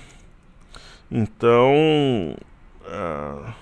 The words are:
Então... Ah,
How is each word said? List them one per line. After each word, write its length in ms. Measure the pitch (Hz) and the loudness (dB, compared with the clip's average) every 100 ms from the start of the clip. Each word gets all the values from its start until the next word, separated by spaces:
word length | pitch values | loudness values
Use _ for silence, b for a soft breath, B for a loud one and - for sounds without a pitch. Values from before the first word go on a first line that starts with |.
| b b b - _ - b b b b b | b b b -20 _ -20 b b b b b
Então... 1200 | 120 104 - 117 120 131 143 156 151 139 117 80 - - - - - - | -4 -4 -2 2 4 4 4 4 2 2 0 -4 -8 -16 -20 -20 -20 -16
Ah, 680 | 90 87 73 73 71 110 110 | -10 -8 -8 -8 -12 -14 -18